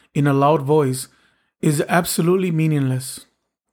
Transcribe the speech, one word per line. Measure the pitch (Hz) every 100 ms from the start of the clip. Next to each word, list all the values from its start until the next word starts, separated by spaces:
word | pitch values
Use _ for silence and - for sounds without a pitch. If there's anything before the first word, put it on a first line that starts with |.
| _
in | 156 143
a |
loud | 139 143 156
voice, | 135 156 139 131 - _ _ _ _ _
is | 160 147 -
absolutely | 175 175 - 165 190 185
meaningless. | 160 160 151 135 131 131 - - _ _ _ _